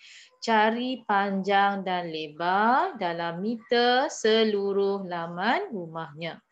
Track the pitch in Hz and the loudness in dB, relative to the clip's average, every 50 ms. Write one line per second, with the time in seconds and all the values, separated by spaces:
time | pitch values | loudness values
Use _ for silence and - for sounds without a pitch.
0 | - - - - - - _ _ - 233 226 214 214 226 226 240 247 254 262 247 | -20 -20 -20 -20 -20 -20 _ _ -2 2 4 4 4 4 2 0 -2 -4 -6 -6
1 | - - 208 196 202 202 196 196 185 196 202 196 202 202 202 196 185 190 180 180 | -2 0 0 2 2 0 -2 -2 0 2 4 4 4 4 2 -2 -4 -4 -4 -4
2 | 175 170 160 156 156 151 147 151 170 180 185 196 214 226 247 285 339 392 339 226 | -4 -6 -6 -8 -8 -8 -8 -4 -2 0 2 2 4 4 4 2 2 0 -2 -4
3 | 196 175 170 170 170 170 170 170 190 220 240 226 - - 247 240 240 247 247 254 | -4 -4 -2 -4 -4 -4 -4 -4 -4 -6 -6 -6 -4 0 2 2 4 4 4 2
4 | 277 311 - - - 220 220 226 220 220 208 202 196 196 196 196 202 196 196 196 | 2 0 -2 -2 2 4 4 4 4 4 2 0 0 0 0 0 0 0 0 -2
5 | 190 175 180 170 170 170 175 175 190 226 269 359 415 381 262 185 170 160 160 165 | -4 -6 -6 -6 -6 -6 -6 -2 0 0 0 0 -2 -4 -8 -8 -8 -8 -8 -8
6 | 160 151 143 147 170 165 147 - _ _ | -10 -10 -10 -10 -10 -10 -10 -12 _ _